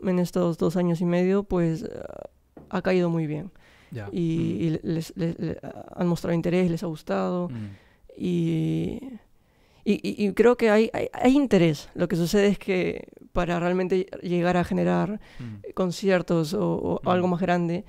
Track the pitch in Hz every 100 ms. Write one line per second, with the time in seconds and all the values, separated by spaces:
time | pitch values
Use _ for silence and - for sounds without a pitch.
0 | - 180 175 180 175 165 180 180 175 165
1 | 175 175 185 196 202 185 170 160 - -
2 | - - - _ _ - - 190 185 185
3 | 175 165 156 151 190 - - - _ 117
4 | 101 - 165 165 165 - 165 156 - 165
5 | 160 - 170 - 160 - - - - -
6 | 175 170 185 170 175 175 185 165 175 151
7 | - 196 190 180 175 120 104 98 _ _
8 | - - 180 175 165 160 160 160 175 -
9 | 269 226 - _ _ _ _ _ - -
10 | 202 - 202 180 220 240 233 208 226 -
11 | - - 254 277 262 196 170 143 - -
12 | 180 165 170 208 202 185 - 185 170 -
13 | - - - - 175 175 175 185 185 190
14 | 185 - 175 175 175 180 175 185 175 175
15 | 170 214 - - 120 104 - - 180 165
16 | 196 180 170 170 156 202 175 170 175 170
17 | - 180 180 175 180 175 170 175